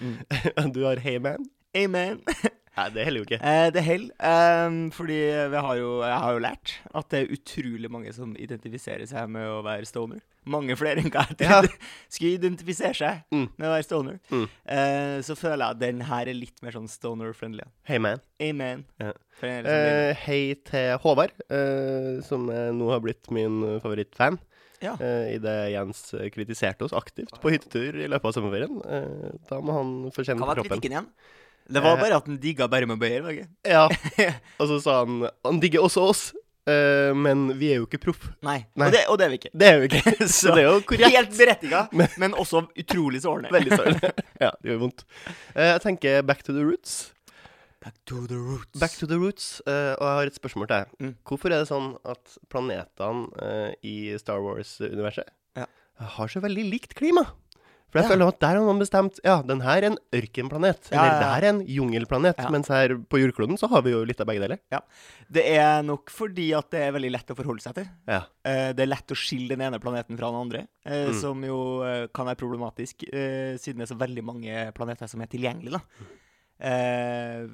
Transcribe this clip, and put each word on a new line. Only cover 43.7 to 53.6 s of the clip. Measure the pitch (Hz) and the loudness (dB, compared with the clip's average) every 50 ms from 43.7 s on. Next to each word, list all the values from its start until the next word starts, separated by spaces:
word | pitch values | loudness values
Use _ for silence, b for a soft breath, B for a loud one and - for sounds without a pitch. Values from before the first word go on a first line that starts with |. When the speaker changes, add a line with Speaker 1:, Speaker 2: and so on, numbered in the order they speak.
Speaker 2:
sårende. | 208 202 - - 160 170 - 185 - - - | 4 4 4 4 2 2 2 0 -2 -4 -8
<laughs> | _ - - 135 | _ -2 0 2
Ja, | 113 | 2
det | - - - - | 2 0 -4 -4
gjør | 117 113 | -2 0
vondt. | 120 127 - - - B B B B B 180 B B B B | 0 -2 -4 -6 -14 B B B B B -16 B B B B
Eh, | - 156 170 | 4 4 4
jeg | 170 175 | 4 4
tenker | - 214 190 170 - 139 139 139 139 | 2 -2 -2 0 2 4 4 4 4
back | 135 131 - - | 2 0 0 -2
to | - 135 | -4 -2
the | 143 147 | 0 0
roots. | 151 175 185 - - - - - - - _ b b b b b b b b b b b b | 0 0 -2 -4 -8 -10 -10 -10 -12 -18 _ b b b b b b b b b b b b
Speaker 1:
Back | - 117 110 _ _ | -20 -20 -20 _ _
to | - 127 123 123 117 | -14 -12 -10 -8 -8
the | 123 | -8
roots. | 123 120 123 135 127 110 - - 143 | -6 -6 -6 -8 -8 -10 -12 -6 -4
Speaker 2:
Back | 165 165 - | -2 -2 -2
to | - 165 151 | -4 -6 -2
the | 165 170 | -2 0
roots, | 180 196 202 - - - - - - - | 0 -2 -4 -6 -10 -12 -12 -8 -4 -2
eh, | 139 143 143 139 135 | -2 0 0 -2 -2
og | - - | -2 -2
jeg | 143 143 | 0 0
har | 143 143 143 | 0 -2 -2
et | - | -4
spørsmål | - - - - - 101 - | -8 -12 -10 -8 -6 -4 -2
til | 120 | -2
deg. | 101 98 - - - | -2 -2 -4 -8 -12
Speaker 1:
Mm. | 135 135 127 - _ | -12 -12 -12 -14 _
Speaker 2:
Hvorfor | - 139 139 - 185 | -8 -8 -4 -2 0
er | 170 151 | 0 0
det | 151 147 | 0 -2
sånn | 151 139 135 135 127 - - | -2 -4 -4 -6 -8 -10 -12
at | - 123 - _ _ - - - _ | -12 -12 -12 _ _ -20 -20 -16 _
planetene, | - 127 127 127 101 92 90 - _ - 95 104 113 120 117 - - - | -6 -6 -4 -4 -4 -6 -8 -12 _ -8 -6 -4 -4 -6 -8 -10 -10 -10
eh, | 104 104 107 107 | -8 -6 -4 -4